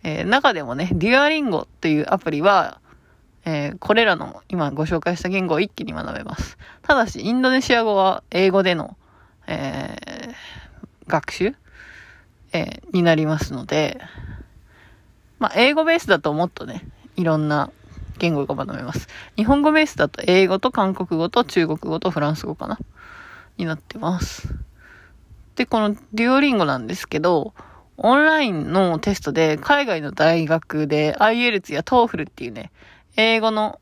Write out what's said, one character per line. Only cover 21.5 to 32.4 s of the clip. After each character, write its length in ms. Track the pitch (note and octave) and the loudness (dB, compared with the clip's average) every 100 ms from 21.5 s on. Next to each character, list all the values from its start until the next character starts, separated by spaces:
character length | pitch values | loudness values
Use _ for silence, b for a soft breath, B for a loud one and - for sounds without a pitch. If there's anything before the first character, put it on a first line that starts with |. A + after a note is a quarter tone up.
| - E3 | 0 0
国 120 | D3+ | -2
語 200 | - D#3+ | -4 -4
と 120 | F#3 | -2
フ 100 | E3 | -2
ラ 100 | D3 | -2
ン 60 | D#3 | -2
ス 100 | - | -6
語 80 | |
か 120 | - - | -10 -8
な、 100 | G#3+ - B B B B B B - | -10 -12 B B B B B B -8
に 80 | |
な 100 | E3+ | -6
っ 40 | D#3 | -6
て 200 | _ G#3+ | _ -6
ま 220 | A3+ F3+ | -4 -4
す。 340 | - - - - - b b b b b _ - - - | -6 -8 -10 -10 -12 b b b b b _ -20 -20 -6
で、 80 | |
こ 160 | B3 A3+ | -2 0
の 160 | G#3+ G#3 - | 0 -2 -8
デ 120 | G#3+ | -2
ュ 120 | A#3 C4+ | 2 4
オ 40 | |
リ 120 | C#4+ | 4
ン 60 | A#3 | 2
ゴ 80 | D#3+ | 2
な 120 | C3 | 0
ん 80 | A2 | -4
で 80 | |
す 140 | F#3 - | -10 -6
け 120 | - | 0
ど、 340 | E3+ E3+ G#3+ B B B B - | 2 2 0 B B B B -2
オ 180 | G#3+ | 4
ン 100 | C4 | 6
ラ 160 | D4+ D#4 | 4 4
イ 100 | C4 | 0
ン 220 | E3+ C#3+ | -2 0
の 260 | F3+ F#3 D#3 | 2 2 0
テ 160 | G3+ | -2
ス 60 | G3 | -2
ト 120 | - | -2
で、 260 | C#3 D#3+ D3+ | 2 2 0
海 260 | - C#4+ | 2 0
外 160 | C4+ E3+ | 2 -4
の 120 | D3 | -6
大 340 | - D#3 E3 D#3 | 2 4 4 2
学 400 | E3 - D3+ D3+ | 0 -2 -4 0
で、 280 | D3+ D3+ - | 2 0 2
ア 140 | G#3 | 2
イ 100 | A#3 | 4
エ 80 | A#3+ | 0
ル 100 | G#3 | 0
ツ 140 | - | -4
や 80 | D3 | -8
ト 220 | - B3+ | 2 2
ー 20 | A#3 | 2
フ 100 | - | 0
ル 60 | |
っ 40 | D3+ | -8
て 180 | - | -10